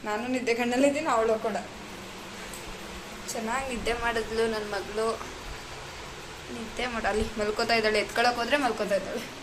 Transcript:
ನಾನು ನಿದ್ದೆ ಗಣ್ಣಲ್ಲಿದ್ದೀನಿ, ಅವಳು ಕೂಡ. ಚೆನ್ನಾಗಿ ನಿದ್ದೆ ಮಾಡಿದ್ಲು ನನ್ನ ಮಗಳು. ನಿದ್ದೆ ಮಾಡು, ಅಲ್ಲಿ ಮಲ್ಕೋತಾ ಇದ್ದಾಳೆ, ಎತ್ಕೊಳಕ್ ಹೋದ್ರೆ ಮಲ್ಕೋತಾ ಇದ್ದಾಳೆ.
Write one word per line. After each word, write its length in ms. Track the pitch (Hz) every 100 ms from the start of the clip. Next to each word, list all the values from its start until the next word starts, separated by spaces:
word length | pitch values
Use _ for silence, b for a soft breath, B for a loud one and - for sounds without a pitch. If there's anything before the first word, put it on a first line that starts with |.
ನಾನು 240 | 214 214 247
ನಿದ್ದೆ 260 | 254 226
ಗಣ್ಣಲ್ಲಿದ್ದೀನಿ, 540 | 233 240 247 285 277 320
ಅವಳು 320 | 240 226 214
ಕೂಡ. 180 | 226 196 - - - - - - - - - - - - - - - - -
ಚೆನ್ನಾಗಿ 440 | 247 220 254 269 240
ನಿದ್ದೆ 180 | 190
ಮಾಡಿದ್ಲು 540 | 233 233 226 214 220 226
ನನ್ನ 220 | 220 208
ಮಗಳು. 380 | 202 185 208 226 - - - - - - - - - - - - - -
ನಿದ್ದೆ 320 | 240 226 - 247
ಮಾಡು, 220 | 226 202
ಅಲ್ಲಿ 320 | 208 214 -
ಮಲ್ಕೋತಾ 340 | 208 208 226
ಇದ್ದಾಳೆ, 260 | 233 214 214
ಎತ್ಕೊಳಕ್ 360 | 196 - 247 247
ಹೋದ್ರೆ 220 | 233 285
ಮಲ್ಕೋತಾ 380 | 262 214 202 196
ಇದ್ದಾಳೆ. 260 | - 233 - -